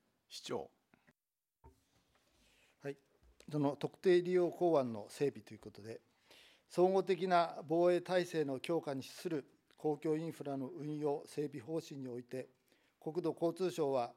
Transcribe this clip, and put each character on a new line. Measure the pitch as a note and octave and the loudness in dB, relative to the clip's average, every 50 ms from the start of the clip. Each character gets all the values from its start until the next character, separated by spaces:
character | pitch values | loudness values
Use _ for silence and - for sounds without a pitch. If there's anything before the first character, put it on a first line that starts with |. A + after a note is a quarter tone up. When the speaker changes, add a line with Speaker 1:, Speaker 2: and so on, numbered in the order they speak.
| _ _ _ _ _ _ | _ _ _ _ _ _
Speaker 1:
市 | - - | -18 -16
長。 | - - C3 G2+ C2+ - _ _ _ _ _ _ _ _ _ _ _ _ _ _ _ _ _ _ - - - _ _ _ _ _ _ _ _ _ _ _ _ _ _ _ _ _ _ _ _ _ - | -10 -8 -6 -6 -8 -10 _ _ _ _ _ _ _ _ _ _ _ _ _ _ _ _ _ _ -20 -20 -20 _ _ _ _ _ _ _ _ _ _ _ _ _ _ _ _ _ _ _ _ _ -12
Speaker 2:
は | C#3+ | -12
い。 | C#3+ - _ _ _ _ _ - _ - - - | -12 -12 _ _ _ _ _ -20 _ -20 -12 -4
そ | D3 D3+ | 0 2
の | C#3+ C#3 C#3+ - | 2 2 2 0
特 | - D3 - - | -4 -6 -6 0
定 | - F#3+ F3 F3 | 4 6 6 6
利 | F3+ F3+ F3+ | 6 4 4
用 | F3+ F3 E3 | 4 4 2
港 | - - F3+ F3 D#3+ | 2 2 4 4 6
湾 | C#3+ C3 A#2+ | 4 4 2
の | A2+ G#2 G#2 G#2+ | -2 -6 -10 -12
整 | - - D3 C#3 | -4 0 0 0
備 | - A2 G2+ | 0 -2 -10
と | - A2+ | -18 -18
い | |
う | G#2 | -18
こ | - G#2+ | -16 -16
と | - - | -16 -14
で、 | G2+ A2 A#2 - - _ _ _ _ _ - - - - _ _ _ _ | -14 -14 -14 -14 -16 _ _ _ _ _ -20 -20 -20 -20 _ _ _ _
総 | - F3 F3+ F#3+ | 2 4 4 6
合 | F#3+ F#3+ F3+ | 6 4 2
的 | F#3+ F#3+ D#3 F#3 F#3+ | 2 0 0 2 4
な | F3+ E3+ E3+ E3 - - F3+ | 4 4 4 2 -2 -6 -4
防 | C#3 D#3+ E3+ F3 F3 | 0 2 4 6 6
衛 | F3+ E3+ | 6 4
体 | F3 - F3+ F#3 E3+ | 2 0 0 0 0
制 | F3 - D#3+ D3+ | 0 0 -2 -2
の | C#3 C3+ B2+ | -2 -2 -4
強 | - - E3+ D#3+ | -2 -2 -2 -2
化 | D3+ D3+ C#3 | -2 -2 -6
に | C3+ | -6
資 | B2 - | -8 -10
す | - - - F3+ | -12 -10 -6 -4
る | E3 C#3+ - - _ _ _ _ _ - | -4 -4 -6 -8 _ _ _ _ _ -6
公 | - D#3 D3 C#3+ | -4 -2 -2 -2
共 | - D#3+ D#3 D#3 | -2 -2 -2 0
イ | E3 | -2
ン | E3 | -4
フ | D3+ - C#3+ | -8 -8 -8
ラ | C#3+ C#3 C3+ | -6 -6 -6
の | C3 B2+ | -6 -6
運 | - E3 C#3+ D3+ D3+ D3+ | -8 -8 -8 -6 -6 -2
用、 | D3 D3 C#3+ D#3 - - | -2 -2 -2 -2 -4 -8
整 | - D3 D3+ C#3 | -6 -6 -6 -4
備 | C#3+ C3 | -6 -10
方 | G#2+ C#3 D#3+ E3 | -8 -6 -6 -6
針 | D#3+ - D#3 C#3 | -6 -6 -10 -10
に | C3 B2+ | -10 -8
お | A#2 B2 | -8 -10
い | A#2+ | -10
て、 | - - C3 A#2+ - _ _ _ _ _ _ _ _ _ _ | -8 -8 -8 -8 -10 _ _ _ _ _ _ _ _ _ _
国 | - D#3+ D3+ F3+ | -10 -6 -6 -2
土 | D#3+ D#3+ | -2 -2
交 | D3+ - E3+ E3 E3 | -2 0 0 0 0
通 | E3+ F#3+ F3 | 0 -2 -2
省 | - - D#3 C#3 | 0 0 0 2
は | C3+ B2+ A#2+ A#2+ - | 2 0 0 -2 -6